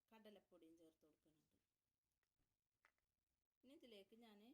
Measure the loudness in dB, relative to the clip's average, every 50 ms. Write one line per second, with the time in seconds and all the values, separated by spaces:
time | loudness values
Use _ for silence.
0 | -6 -2 2 4 4 4 4 4 0 -2 -2 0 0 0 0 0 -2 -4 -4 -6
1 | -8 -10 -10 -10 -12 -12 -12 -12 -14 -16 -18 -20 -20 -20 -20 -20 -20 -20 -20 -20
2 | -20 -20 -20 -20 -20 -20 -18 -18 -18 -18 -20 -20 -20 -20 -16 -12 -12 -12 -12 -14
3 | -20 -20 -20 -20 -20 -20 -20 -20 -20 _ _ _ -2 0 0 2 4 4 4 4
4 | 2 2 0 -2 -2 0 0 0 -2 -2